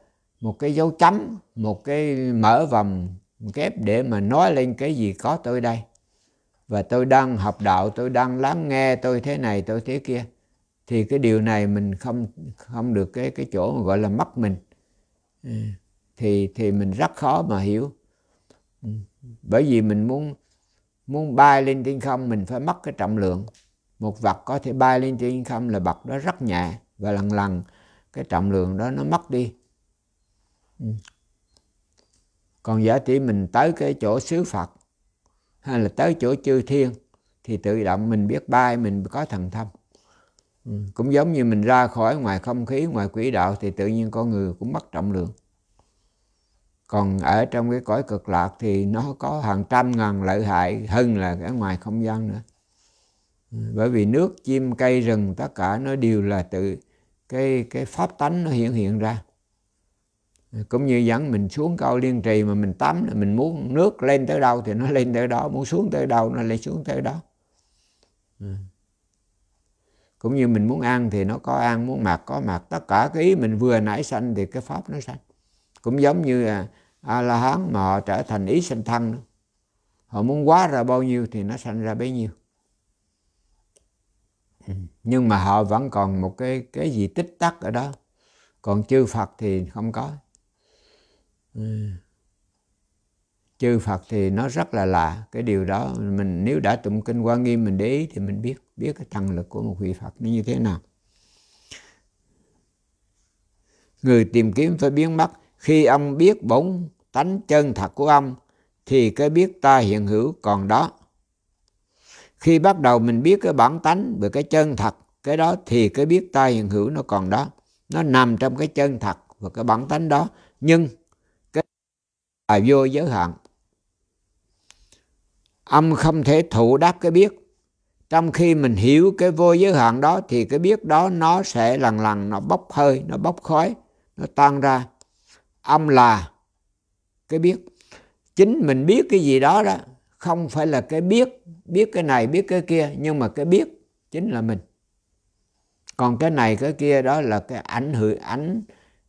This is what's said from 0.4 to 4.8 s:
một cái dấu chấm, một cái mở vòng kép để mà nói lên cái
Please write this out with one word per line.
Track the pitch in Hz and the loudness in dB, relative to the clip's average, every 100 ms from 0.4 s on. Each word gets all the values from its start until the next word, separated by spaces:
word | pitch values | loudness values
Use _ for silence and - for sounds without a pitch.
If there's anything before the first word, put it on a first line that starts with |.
một | 113 - | -8 -4
cái | 147 | -2
dấu | 151 160 | 0 0
chấm, | 160 170 208 214 214 _ | 4 4 4 -2 -12 _
một | 117 107 104 | -6 -4 -4
cái | 139 147 151 135 | -4 -4 -2 -2
mở | 127 117 110 127 156 | -2 2 4 4 4
vòng | 117 101 92 90 92 _ - 110 | 0 0 -4 -8 -12 _ -18 -12
kép | 143 - - | -6 -6 -4
để | 104 110 | -2 0
mà | 127 104 | 0 -2
nói | 101 143 185 | 0 2 4
lên | 139 127 | 2 -2
cái | 113 | -2